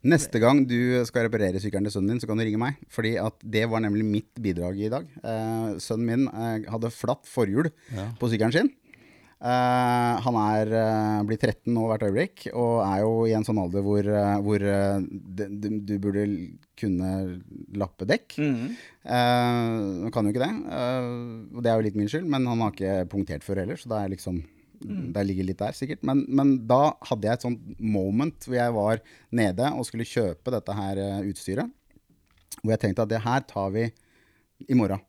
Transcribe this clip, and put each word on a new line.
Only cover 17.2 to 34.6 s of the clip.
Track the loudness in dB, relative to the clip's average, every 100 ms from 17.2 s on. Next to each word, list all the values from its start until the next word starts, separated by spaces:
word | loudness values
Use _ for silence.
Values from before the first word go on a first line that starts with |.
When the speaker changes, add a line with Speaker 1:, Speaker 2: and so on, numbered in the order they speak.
| -4 -8 -14 -18 -10 -6
Speaker 1:
lappe | -6 -6 -2
dekk. | -2 _ -4
Speaker 3:
Mhm. | -2 -2 -4 -10 -16 _ -2
Speaker 1:
Eh, | 2 4 4 4 2 0 -2 -2 -4
nå | -2
kan | 0 0
jo |
ikke | 2 -2
det, | -2 -6
eh, | -4 -2 -2 -4 -6 -10 -12 -12 -2
og |
det | 2
er | 2
jo | 2
litt | 0
min | -2
skyld, | -2 -2
men | 0 0
han | 0
har | 0
ikke | 0 0 0 0
punktert | -2 -4 -6
før | -4 -4
heller, | -4 -8
så | -6
det | -4
er | -4 -6
liksom, | -6 -6 -8 _ _ -16
Speaker 3:
Mm. | -10 -8 -6
Speaker 1:
det | -2 -2
ligger | 0
litt | -2 -2
der | -6
sikkert. | -6 -8 -4
Men, | 0 0 2
men | 4 4 4 4
da | 4 4 0
hadde | -4 -2 0
jeg |
et | 0
sånt | -2 -6 -8 -6
moment | 0 0 2 0 -2 -4 -4
hvor |
jeg | 0 0 2
var | 2 0 -4 -20 _
nede | 0 0 2 -2
og | -2 -6
skulle | -6 -4
kjøpe | 0 -2 -2 -4
dette | -4 -4
her, | -4 -4 -2
eh, | -4 -4 -4
utstyret, | -6 -4 -4 -4 -10 _ _ _ _ _ _ _ -6
hvor | -2 0
jeg |
tenkte | 0 0
at | 0
det | -2
her | 0 -2
tar | -2 -6 -4
vi | -2 -4 -6 _ _ _ _ _ _